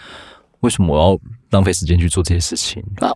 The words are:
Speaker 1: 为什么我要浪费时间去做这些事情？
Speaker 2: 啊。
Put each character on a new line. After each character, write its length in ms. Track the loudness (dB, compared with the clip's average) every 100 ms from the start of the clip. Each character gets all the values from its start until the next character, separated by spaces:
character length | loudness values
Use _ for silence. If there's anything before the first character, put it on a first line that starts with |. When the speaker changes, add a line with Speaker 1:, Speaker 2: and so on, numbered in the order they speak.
| -20 -20 -20 -20 _ _
Speaker 1:
为 80 | -2
什 140 | 0
么 120 | 2
我 60 | 4
要 180 | 4 2 -4 -20 _
浪 120 | 2
费 80 | 2
时 140 | 0 0
间 120 | 2
去 120 | 2
做 120 | 0
这 120 | 0
些 40 | -2
事 160 | -2
情？ 280 | -6 -8 -10 -12 -4
Speaker 2:
啊。 80 | -4